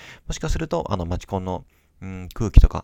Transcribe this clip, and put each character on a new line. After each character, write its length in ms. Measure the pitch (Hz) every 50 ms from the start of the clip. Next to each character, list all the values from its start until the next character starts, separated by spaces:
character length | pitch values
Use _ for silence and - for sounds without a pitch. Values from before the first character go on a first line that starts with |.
| - - - - -
も 60 | -
し 60 | - -
か 100 | - -
す 100 | - -
る 100 | 160 156
と、 180 | 170 170 - -
あ 60 | 98
の、 80 | 92 85
マ 140 | 85 92 90
チ 80 | -
コ 140 | - 101 95
ン 40 | 92
の、 220 | 92 90 80 - - _ _ _ _ _ -
う 40 | 95
ん、 220 | 95 92 92 90 90
空 180 | - - 113 101
気 120 | - -
と 80 | - -
か、 120 | - 80